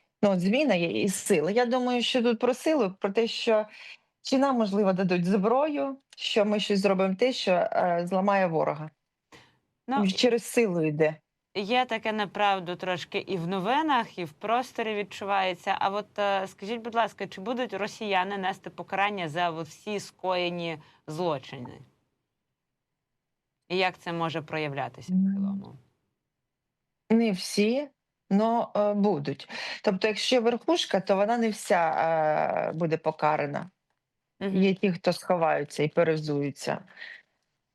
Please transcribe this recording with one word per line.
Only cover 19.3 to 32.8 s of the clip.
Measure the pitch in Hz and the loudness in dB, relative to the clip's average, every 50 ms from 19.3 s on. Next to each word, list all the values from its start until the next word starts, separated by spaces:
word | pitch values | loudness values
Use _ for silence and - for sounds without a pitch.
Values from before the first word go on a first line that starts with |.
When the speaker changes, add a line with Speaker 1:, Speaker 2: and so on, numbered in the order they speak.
| 147 170 175 175 | -2 -2 -2 -2
Speaker 2:
от | 160 160 165 | -2 -4 -8
всі | 156 - - - 214 214 196 | -12 -14 -14 -10 -8 -6 -6
скоєні | - - - _ - 185 185 180 180 175 175 175 170 170 160 156 160 - _ _ _ | -8 -10 -14 _ -4 -2 -2 0 -2 -2 -4 -4 -6 -6 -8 -10 -12 -20 _ _ _
злочини? | - 156 151 185 175 151 131 - - - 135 123 120 - - 131 - _ _ _ _ _ _ _ _ _ _ _ _ _ _ _ _ _ _ _ _ _ _ _ _ _ _ _ _ _ _ _ _ _ _ _ _ | -12 -8 -4 -2 -2 -2 -4 -6 -12 -14 -14 -14 -14 -16 -18 -20 -20 _ _ _ _ _ _ _ _ _ _ _ _ _ _ _ _ _ _ _ _ _ _ _ _ _ _ _ _ _ _ _ _ _ _ _ _
І | 170 | -2
як | 185 190 185 180 - | 0 0 0 -2 -4
це | - 180 170 | -8 -6 -4
може | 170 170 165 151 165 156 | -2 -2 -2 -4 -6 -6
проявлятися | - - 160 156 147 139 139 131 123 120 - - - 185 | -6 -6 -4 -4 -4 -6 -6 -8 -8 -10 -12 -8 -2 0
в | |
Speaker 1:
М. | 185 190 196 196 | 2 2 2 0
Speaker 2:
цілому? | 196 196 196 196 196 - 117 123 135 _ _ _ _ _ _ _ _ _ _ _ _ _ _ _ _ _ _ _ _ _ _ _ _ _ _ | -2 -4 -4 -4 -6 -10 -12 -18 -20 _ _ _ _ _ _ _ _ _ _ _ _ _ _ _ _ _ _ _ _ _ _ _ _ _ _
Speaker 1:
Не | 220 226 233 226 196 | 2 4 4 2 0
всі, | 180 - - - - 208 214 240 269 294 277 - _ _ _ _ _ _ _ | -2 -4 -4 0 0 2 2 2 0 -2 -6 -10 _ _ _ _ _ _ _
но, | 196 196 214 226 233 233 - - - | 2 2 2 2 2 0 -2 -2 0
е, | 208 208 208 208 | 0 0 2 2
будуть. | 208 196 208 190 147 143 143 139 - - - - - - - - - - | 2 2 2 2 0 -2 -4 -6 -8 -10 -14 -12 -10 -10 -10 -10 -2 -2
Тобто, | - 190 185 - 220 | 0 0 2 0 -2
якщо | 208 196 - - 254 254 | -2 -2 0 2 2 4
верхушка, | 220 233 240 233 - - 330 339 - - - 190 | 4 2 0 0 0 0 2 2 2 0 0 0
то | 180 - 202 | 2 2 2
вона | 190 202 208 233 240 | 2 2 2 2 2
не | 226 226 | 0 0
вся, | 208 - - - 208 175 170 160 | -2 -4 0 2 2 4 4 2
е, | - - - 165 165 160 156 156 151 156 156 - - - - - - | 2 2 2 2 2 2 2 2 2 2 2 0 0 -2 -2 -2 -2
буде | 160 | -2